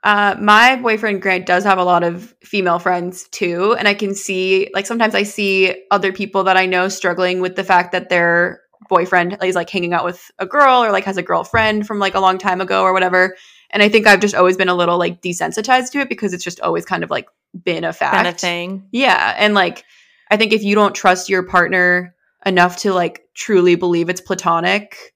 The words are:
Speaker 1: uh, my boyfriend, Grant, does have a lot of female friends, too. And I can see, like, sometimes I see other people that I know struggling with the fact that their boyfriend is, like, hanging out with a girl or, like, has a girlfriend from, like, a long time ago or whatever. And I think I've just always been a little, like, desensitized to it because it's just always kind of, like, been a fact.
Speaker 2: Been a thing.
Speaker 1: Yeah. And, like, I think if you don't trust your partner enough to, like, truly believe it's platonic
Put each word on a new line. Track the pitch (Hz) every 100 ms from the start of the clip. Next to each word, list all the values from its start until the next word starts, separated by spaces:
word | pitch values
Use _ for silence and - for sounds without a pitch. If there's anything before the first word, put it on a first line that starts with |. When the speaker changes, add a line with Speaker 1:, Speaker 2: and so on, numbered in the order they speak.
Speaker 1:
uh, | 208 208 208 -
my | 208 208 247 262
boyfriend, | 240 220 220 196
Grant, | 190 185 180
does | 180
have | 202 185
a |
lot | 180 175
of | 170 175 - _
female | - 208 180 170
friends, | 185 180 175 180 -
too. | - 175 170 202 240
And | 214
I |
can | 202 202
see, | 196 - 185 185 190 -
like, | 190
sometimes | 196 233 220
I | 202
see | 208 - 202 190 185 - -
other | 202 190
people | 190 190 196
that | 190 185
I | 185
know | 180 185
struggling | 196 180 175 180 185
with | 185 185
the |
fact | 185 185 180
that | 180 180
their | 180 170 170 175 - _ _ _
boyfriend | 185 180 180 175 202
is, | 185
like, | 180 170
hanging | 196 175
out | 175
with | 175 175 - -
a |
girl | 190 294 277 254
or, | 226
like, | 196
has | 196 190
a |
girlfriend | 175 170 165 226 220 214 208
from, | 208
like, | 196
a | 190
long | 190 185
time | 196 185
ago | 190 190
or | 190
whatever. | 185 185 185 185 185 - _ _
And | 202
I | 208
think | 220 214
I've | 196
just | 208
always | 196 185 185
been | 185
a |
little, | 180 175 175
like, | 175 175
desensitized | 180 175 165 190 220 262 254
to | 294
it | 277
because | - 202
it's | 180
just | 180 175
always | 175 170
kind | 165 175
of, | 170
like, | - - _ _ 180
been | 180 165
a | 165
fact. | 170 139
Speaker 2:
Been | 190 180
a | 170
thing. | 180 175 175 190 -
Speaker 1:
Yeah. | 240 262 185 98 -
And, | 208
like, | 202 180 - _ _ _ _ _
I | 214
think | 220
if | 214
you | 202
don't | 208 202
trust | 196 202 185 185
your | 185
partner | 180 185 170 185 180 180 180 _ _ _
enough | 196 180 180 180
to, | 208
like, | 185 175 - _
truly | - - 196 180
believe | 175 180 170 170
it's | 175
platonic | - 180 180 170 180 196 208 - -